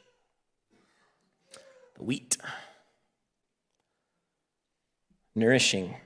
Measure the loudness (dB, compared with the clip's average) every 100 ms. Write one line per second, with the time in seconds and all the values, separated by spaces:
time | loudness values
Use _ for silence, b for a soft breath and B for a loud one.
0 | _ _ _ _ _ _ _ _ _ _
1 | _ _ _ _ _ B B B B -12
2 | -8 -6 -4 -4 -6 B B B B B
3 | _ _ _ _ _ _ _ _ _ _
4 | _ _ _ _ _ _ _ _ _ _
5 | _ _ _ 2 4 6 4 0 -4 -10